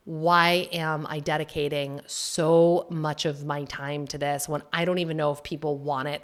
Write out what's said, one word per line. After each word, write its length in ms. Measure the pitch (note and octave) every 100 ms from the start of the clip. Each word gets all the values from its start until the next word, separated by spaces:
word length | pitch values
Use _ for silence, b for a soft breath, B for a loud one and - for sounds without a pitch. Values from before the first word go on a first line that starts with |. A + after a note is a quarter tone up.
Why 640 | - D#3 E3 F3 E3+ F3 F3+
am 380 | E3+ D#3+ D#3 D#3
I 80 | D#3
dedicating 840 | D3 D#3 D#3 - D3 D3 C#3 C#3 -
so 800 | - - - D#3 E3+ E3+ E3+ -
much 360 | E3 D#3 D3
of 200 | D#3+ C#3+
my 200 | C#3+ D3
time 420 | C#3 - C#3+ D3 C#3
to 100 | D3
this 320 | C#3+ C#3+ D3
when 140 | D3 -
I 120 | E3+
don't 140 | E3+ F3+
even 180 | E3 D#3
know 160 | D3
if 100 | C#3
people 340 | - D3+ D3+ C#3+
want 300 | C#3+ C3+ C#3+
it?" 160 | D3